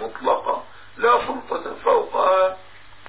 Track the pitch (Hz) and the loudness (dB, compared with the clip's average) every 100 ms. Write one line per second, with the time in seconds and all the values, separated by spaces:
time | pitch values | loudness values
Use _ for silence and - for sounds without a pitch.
0 | 220 - - - - - - - - - | -10 -4 0 0 0 -4 -6 -18 -18 -2
1 | 233 240 - 262 - - - - - 453 | 2 4 2 -8 -6 -8 -6 -4 2 2
2 | - - 185 190 190 190 - - - - | 2 0 4 4 2 0 -16 -20 -20 -20